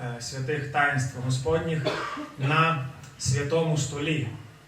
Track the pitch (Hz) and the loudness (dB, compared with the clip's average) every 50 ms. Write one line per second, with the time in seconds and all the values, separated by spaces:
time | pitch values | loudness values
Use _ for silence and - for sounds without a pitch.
0 | 131 120 120 117 - - 135 131 131 - 226 - - - - 151 143 143 143 135 | -8 -6 -6 -6 -8 -8 -6 -6 -4 -2 -2 -2 -2 -2 2 2 4 4 4 2
1 | 127 - - 131 127 127 127 - - 160 160 170 170 165 160 156 135 - - - | 0 0 -2 -4 -2 0 0 0 2 2 2 2 2 2 0 0 0 0 -2 -2
2 | - - - - 302 - - - 135 135 147 160 160 165 160 147 131 - - - | -2 -4 -6 -8 -8 -10 -6 -2 0 2 4 4 4 4 4 0 -2 -4 -8 -12
3 | - - - - - - 131 139 143 143 160 165 160 160 151 143 131 - - 143 | -16 -18 -12 -4 -2 0 2 2 2 2 2 2 4 4 2 2 0 0 -2 -2
4 | 147 160 156 135 120 107 - - - - - - - | -2 0 0 0 -2 -4 -6 -10 -14 -18 -20 -20 -20